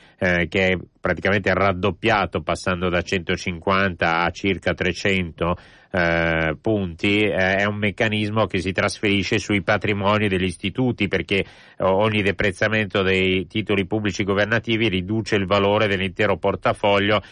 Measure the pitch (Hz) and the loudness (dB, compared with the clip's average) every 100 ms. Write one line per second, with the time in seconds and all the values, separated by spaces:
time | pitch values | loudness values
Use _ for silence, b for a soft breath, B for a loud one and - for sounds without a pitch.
0 | B _ 92 87 82 98 92 90 - _ | B _ 0 0 0 2 2 0 -6 _
1 | 90 82 95 104 95 92 98 90 98 87 | -4 -2 0 0 2 2 2 2 -2 0
2 | 110 107 90 92 80 82 95 87 90 87 | 0 2 0 -4 -4 -4 -4 -2 0 -2
3 | 82 95 85 90 - 85 98 95 98 85 | -2 -4 -4 -4 -6 -4 0 0 0 0
4 | 85 82 85 - 98 85 95 - 90 87 | 0 2 0 -2 -2 -2 -2 -2 -4 -2
5 | 104 95 85 - 85 87 B B B 95 | -2 0 -2 -4 -4 -4 B B B 0
6 | 85 85 82 82 80 76 113 107 92 80 | 2 2 2 0 0 -2 -2 -2 -2 -2
7 | 104 104 104 80 92 98 104 104 104 - | 0 2 2 2 2 2 0 -2 -4 -2
8 | 110 107 104 113 101 95 90 92 98 - | -2 0 -2 0 0 -2 -2 -2 -2 0
9 | 104 98 90 110 - 101 90 104 104 101 | 0 0 0 -2 0 -2 0 0 0 0
10 | 98 107 104 92 92 - 98 127 127 - | 0 2 0 0 -2 -4 -6 -2 -2 0
11 | 92 90 80 98 - B B - 95 95 | -2 -2 0 -2 -2 B B -4 0 2
12 | 110 107 98 92 101 - 107 110 101 104 | 2 2 0 0 -2 0 0 0 0 0
13 | 95 95 95 92 82 110 104 101 92 110 | 2 2 2 0 -2 -6 0 -2 0 -2
14 | 101 - 98 98 104 117 117 113 113 92 | -2 -2 -2 0 2 0 0 0 0 0
15 | 90 110 113 107 92 101 98 104 107 98 | -2 -4 0 -2 2 2 4 4 2 0
16 | 95 90 104 90 101 95 - 104 104 101 | -2 0 0 0 0 0 -2 0 2 2
17 | 101 104 B | 2 0 B